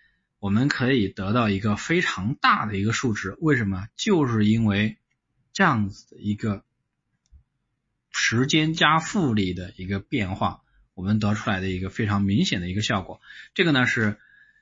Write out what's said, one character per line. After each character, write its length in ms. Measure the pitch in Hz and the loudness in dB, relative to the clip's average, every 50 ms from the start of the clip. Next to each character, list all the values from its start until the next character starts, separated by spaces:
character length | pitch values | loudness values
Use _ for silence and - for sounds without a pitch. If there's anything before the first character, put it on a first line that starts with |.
| _ _ _ _ _ _ _ _ | _ _ _ _ _ _ _ _
我 100 | - 98 | -2 0
们 180 | 101 110 131 143 | 2 2 4 2
可 260 | 143 - 131 123 139 | 2 0 0 2 2
以 160 | 127 101 92 | 2 0 0
得 240 | - - 95 95 107 | -4 -6 -4 -2 0
到 160 | 123 117 107 | 0 2 2
一 100 | 101 95 | 0 0
个 160 | 101 110 104 | 0 -2 -2
非 260 | 104 - - 165 180 | -2 -2 -2 0 0
常 340 | 175 - - - 92 107 147 | 0 -2 -2 -4 -4 -4 -2
大 300 | - - 262 220 - - | 0 2 2 2 2 0
的 120 | 107 101 95 | -2 -2 -2
一 60 | 98 | 0
个 100 | 110 113 | 0 0
数 200 | - - 123 104 | 0 -2 -2 -2
值。 220 | - - 95 - - | -4 -6 -8 -8 -2
为 160 | 170 156 143 123 | 0 2 2 2
什 80 | 113 | 2
么？ 220 | 98 98 92 98 - - - | 0 -2 -4 -6 -10 -10 -6
就 300 | - 226 202 165 143 123 | -2 2 2 2 2 2
是 180 | 117 110 104 | 2 2 4
因 200 | 104 110 117 113 | 4 4 4 2
为 320 | 107 98 101 107 110 107 - _ _ _ _ _ _ _ _ _ _ | 2 2 2 0 -2 -4 -8 _ _ _ _ _ _ _ _ _ _
这 120 | - - 202 | -2 0 2
样 260 | 175 135 110 104 98 | 2 2 2 0 -2
子 260 | 101 - - _ - | -4 -10 -18 _ -20
的 60 | - | -8
一 140 | - 104 104 | -6 -4 -4
个 280 | 104 - 110 101 92 - _ _ _ _ _ _ _ _ _ _ _ _ _ - - _ _ _ _ _ _ _ _ _ _ _ _ _ _ | -2 -2 -4 -4 -6 -8 _ _ _ _ _ _ _ _ _ _ _ _ _ -20 -20 _ _ _ _ _ _ _ _ _ _ _ _ _ _
时 340 | - - - - 113 113 131 | -6 -2 -2 0 2 0 2
间 280 | 147 - 156 156 160 160 | 2 2 2 2 0 0
加 260 | 165 175 151 156 165 | 2 4 4 4 2
复 340 | 160 - - 220 170 131 110 | 0 0 0 0 2 2 2
利 200 | 107 98 92 90 | 2 0 0 -2
的 200 | 92 90 92 - | -6 -10 -12 -12
一 100 | - 92 92 | -12 -8 -6
个 120 | 101 98 | -6 -6
变 360 | - - - 127 101 92 95 | -6 -4 -4 -4 -2 -4 -4
化， 260 | 101 113 95 78 - _ _ _ _ _ _ _ | -4 -4 -4 -4 -8 _ _ _ _ _ _ _
我 100 | - 90 | -6 -2
们 160 | 98 107 107 | 0 0 2
得 140 | 104 104 104 | 2 0 0
出 160 | 104 - - | 0 -2 -4
来 100 | 101 92 | -4 -2
的 80 | 92 95 | -2 -4
一 120 | 92 90 | -4 -4
个 100 | 95 92 | -6 -6
非 160 | - - 117 | -4 -4 -2
常 160 | 104 104 101 | 0 0 0
明 240 | 101 98 98 117 185 | 2 2 2 2 2
显 160 | - - 98 | 0 0 -2
的 80 | 87 90 | -4 -4
一 40 | 90 | -4
个 60 | 104 | -2
效 200 | 107 - 120 98 | -2 -2 -2 -2
果。 180 | 90 - 92 - _ - - - - - _ | -4 -6 -12 -18 _ -20 -20 -20 -20 -8 _
这 100 | - 190 | 0 2
个 60 | 165 | 4
呢， 160 | 147 131 123 120 | 4 4 2 2
是 320 | - 123 110 104 104 - _ _ _ _ - _ _ _ | 2 0 0 0 -2 -4 _ _ _ _ -20 _ _ _